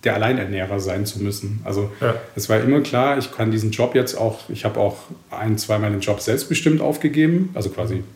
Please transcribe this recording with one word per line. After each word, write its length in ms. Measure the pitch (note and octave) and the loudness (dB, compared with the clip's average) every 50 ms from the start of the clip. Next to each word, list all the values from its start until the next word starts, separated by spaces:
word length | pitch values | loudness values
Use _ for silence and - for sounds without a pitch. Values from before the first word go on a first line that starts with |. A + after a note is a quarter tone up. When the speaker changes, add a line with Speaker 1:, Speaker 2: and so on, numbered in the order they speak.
| - | 0
Speaker 1:
der 100 | A#2 G#2+ | 0 0
Alleinernährer 640 | G2+ G2+ A#2 C3 B2 G2+ F#2+ G2 F#2+ F#2 F#2+ G2+ G2 | 2 2 2 2 2 0 -2 -4 -4 -4 -2 -2 -4
sein 280 | F#2+ F#2+ F2+ F#2+ G#2 | -2 -2 -2 -2 -4
zu 140 | G#2 - G2+ G2+ | -4 -4 -4 -4
müssen. 380 | G2+ G2+ - - G2 G#2+ G#2+ - | -4 -4 -4 -6 -6 -6 -6 -4
Also 260 | F#2+ F#2+ G2 G2+ G2+ - - | -4 -2 -2 -2 -2 -4 -2
Speaker 2:
Ja. 140 | - A#2+ A2 - - - - | -2 -2 -2 -2 -6 -10 -10
Speaker 1:
es 120 | - - - | -8 -2 2
war 120 | A2 A2 | 2 2
immer 200 | G#2+ A#2+ C#3 D3 | 4 4 4 4
klar, 380 | C#3 - - B2 B2+ C#3 C#3+ C#3 | 2 2 2 2 2 2 2 0
ich 140 | B2+ - - | -2 -6 -4
kann 180 | - A2+ A2 | -2 0 0
diesen 220 | A2 A2 G#2+ G#2+ G#2 | 2 2 0 0 0
Job 220 | - A#2 B2 - | 2 0 2 4
jetzt 180 | C3 B2 - - | 2 2 2 -2
auch, 340 | - A2+ A2 G2+ - - - | 0 0 -2 -2 -4 -10 -10
ich 160 | - - - | -10 -4 -4
hab 120 | A2 G#2 | -4 0
auch 200 | - G2+ G2+ - - - - - - - _ | 2 0 0 0 -4 -14 -18 -18 -18 -16 _
ein-, 280 | - - A2 A2+ G#2+ G#2+ | -10 -6 0 0 0 0
zweimal 320 | - - A2 G#2+ G#2+ G#2+ | 0 0 0 0 2 0
den 80 | G#2 G2 | 0 0
Job 200 | F#2+ - G#2 - | 0 -2 -2 -2
selbstbestimmt 600 | - - A2 C3+ - - E3+ - - D#3+ D#3 D#3 | 0 0 0 0 0 0 -2 2 4 4 4 4
aufgegeben, 720 | - C#3 D3 - - D3+ C#3+ D#3 D#3 D#3 E3+ F3 F#3+ F#3 - | 2 0 0 2 0 0 2 4 4 4 4 2 2 0 -2
also 140 | - - - | -2 -4 -4
quasi 340 | - - F2+ F2 F#2 F#2 - - - | -2 -4 -4 -2 -2 -4 -6 -8 -14